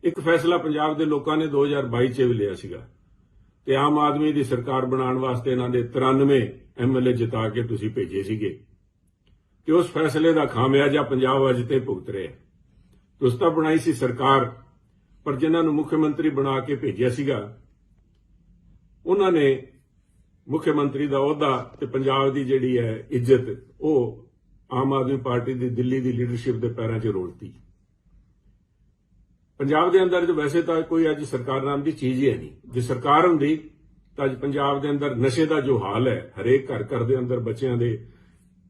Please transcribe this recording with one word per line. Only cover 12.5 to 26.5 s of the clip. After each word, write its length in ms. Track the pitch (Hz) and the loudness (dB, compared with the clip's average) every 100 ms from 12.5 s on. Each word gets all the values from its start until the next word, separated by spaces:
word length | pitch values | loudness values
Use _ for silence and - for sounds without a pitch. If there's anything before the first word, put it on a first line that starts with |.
| _ _ _ _ _ _ _ | _ _ _ _ _ _ _
ਤੁਸੀਂ 180 | 131 120 | -2 2
ਤਾਂ 100 | 175 | 0
ਬਣਾਈ 260 | 160 156 160 | 2 2 2
ਸੀ 160 | 170 | 0
ਸਰਕਾਰ, 580 | 131 127 120 131 139 120 - - _ _ _ _ _ - | -2 -2 0 2 4 2 -6 -20 _ _ _ _ _ -6
ਪਰ 100 | 135 | -2
ਜਿਨ੍ਹਾਂ 280 | 156 170 | 2 2
ਨੂੰ 100 | 160 151 | 2 0
ਮੁੱਖ 180 | 151 156 | 0 0
ਮੰਤਰੀ 340 | 151 147 156 | 0 2 -2
ਬਣਾ 280 | 135 139 135 | 0 -2 -2
ਕੇ 160 | 123 135 | -2 -4
ਭੇਜਿਆ 340 | 139 98 123 | -4 -2 -2
ਸੀਗਾ, 480 | 120 139 120 101 - _ _ _ _ _ _ _ _ _ _ _ - _ _ 165 | 0 -2 -4 -6 -16 _ _ _ _ _ _ _ _ _ _ _ -20 _ _ -2
ਉਹਨਾਂ 260 | 196 190 | 2 2
ਨੇ 360 | 165 139 131 - - _ _ _ _ _ _ - | 4 4 2 -4 -20 _ _ _ _ _ _ -6
ਮੁੱਖ 200 | 151 - | -4 0
ਮੰਤਰੀ 360 | 147 139 131 147 | 0 0 -2 -2
ਦਾ 100 | 139 | 0
ਅਹੁਦਾ 400 | 139 147 151 127 113 - | 0 0 0 -2 -6 -10
ਤੇ 60 | 127 | -6
ਪੰਜਾਬ 460 | 131 135 135 139 | -2 0 2 0
ਦੀ 100 | 135 131 | 0 0
ਜਿਹੜੀ 320 | 131 127 123 | 0 2 0
ਹੈ 300 | 113 110 - | 0 -4 -4
ਇੱਜ਼ਤ, 440 | 131 120 127 - 101 - - | -4 4 4 4 -10 -14 -6
ਉਹ 460 | 151 147 113 - - _ _ _ _ | 0 2 0 -6 -20 _ _ _ _
ਆਮ 240 | 127 135 | -2 0
ਆਦਮੀ 240 | 135 127 135 | 0 0 -2
ਪਾਰਟੀ 340 | 123 123 120 | -2 -2 -2
ਦੀ 160 | 127 123 | -4 -4
ਦਿੱਲੀ 280 | 117 127 131 | -2 -2 0
ਦੀ 100 | 127 | -2
ਲੀਡਰਸ਼ਿਪ 440 | 117 120 120 135 | -2 -4 -4 -4